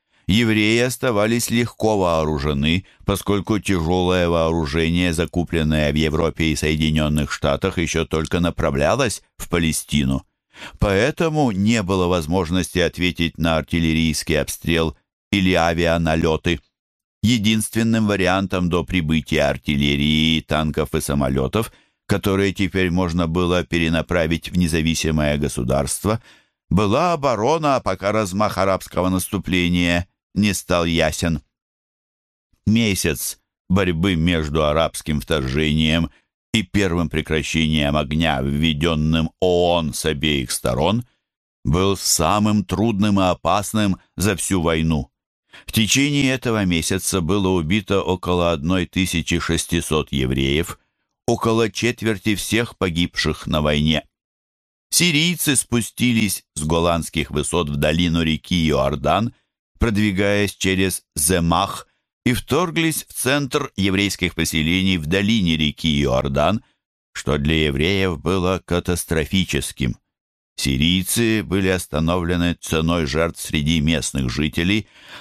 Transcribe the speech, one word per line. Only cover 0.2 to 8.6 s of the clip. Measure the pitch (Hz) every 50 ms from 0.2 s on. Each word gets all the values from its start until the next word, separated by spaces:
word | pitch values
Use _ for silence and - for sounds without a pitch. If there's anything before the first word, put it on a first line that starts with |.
| _
Евреи | - 92 113 120 110 110 107 107 107 113 120
оставались | 120 131 123 - - 131 110 101 104 110 117 120 117 -
легко | 117 117 120 110 - - - 110 110 101
вооружены, | 90 85 85 80 78 78 78 69 69 76 73 69 71 80 - - - - - - -
поскольку | - 101 95 - - 101 101 90 - 110 101
тяжёлое | - - 98 87 80 80 90 92 90 90 90 90 87 85
вооружение, | 85 82 82 80 82 82 80 71 71 82 82 82 85 87 90 90 80
закупленное | 80 85 76 - 87 85 - 85 82 78 76 78 76 76 73
в | 71
Европе | 76 78 78 73 78 82 80 - - 80 80 73
и |
Соединённых | - - 78 80 76 80 78 78 78 76 76 76 76 71 69 -
Штатах, | - - 73 69 69 - 95 - 92
ещё | 85 76 - 82 80
только | - - 80 80 - - 87
направлялось | 85 85 78 -